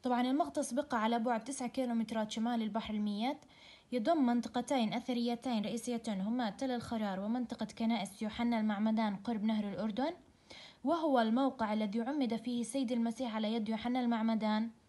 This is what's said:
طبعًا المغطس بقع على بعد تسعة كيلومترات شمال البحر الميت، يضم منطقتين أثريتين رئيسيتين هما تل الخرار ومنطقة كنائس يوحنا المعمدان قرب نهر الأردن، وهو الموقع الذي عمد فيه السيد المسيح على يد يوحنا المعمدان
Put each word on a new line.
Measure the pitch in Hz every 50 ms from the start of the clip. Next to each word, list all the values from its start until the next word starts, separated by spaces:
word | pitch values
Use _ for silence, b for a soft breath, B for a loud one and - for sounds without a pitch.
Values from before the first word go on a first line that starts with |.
| -
طبعًا | 254 247 240 247
المغطس | 254 262 294 349 285 - 302 285 - 240
بقع | 254 285 285 - 233
على | 214 220 233 233
بعد | 220 247 240 220 220
تسعة | - 277 - 262 240
كيلومترات | - 269 262 240 233 233 226 214 220 220 214 214
شمال | - 226 220 233 247 233 220
البحر | 214 202 220 214 - 214
الميت، | 214 208 208 202 202 220 254 302 302 - B B B B B B B B B -
يضم | 247 214 285 339 320 269
منطقتين | 240 240 240 226 - - 247 247 - 285 262 226 214 190
أثريتين | 240 - - 254 240 233 240 240 233 - 262 240 220 196
رئيسيتين | - 202 233 - - 247 233 233 240 208 190
هما | 185 208 233 254 247 208
تل | 196 - 269 262
الخرار | 247 240 - - 240 226 214 202 190 185
ومنطقة | 196 214 226 254 247 226 240 - 226 214 - -
كنائس | 226 226 233 208 180 202 - - 226
يوحنا | 214 214 - 240 240 233 226
المعمدان | 214 214 208 196 214 220 220 220 226 208 202
قرب | 190 - - 233 214 196
نهر | 220 220 214 208 202
الأردن، | 196 - 202 220 202 220 254 311 359 - - - B B B B B B B B B B B
وهو | 254 330 339 311 311 269 247
الموقع | 226 220 220 247 277 269 262 - 226 208 214
الذي | 214 214 208 196 233
عمد | 226 233 294 302 262 226 226
فيه | 226 220 247 247 240
السيد | 233 220 - 277 269 220 254
المسيح | 233 226 226 226 - 262 240 214
على | 220 220 208 220
يد | 233 214 208
يوحنا | 220 214 - 247 247 262
المعمدان | 247 240 233 226 220 226 226 214 208 214 214 214 226 233 - - _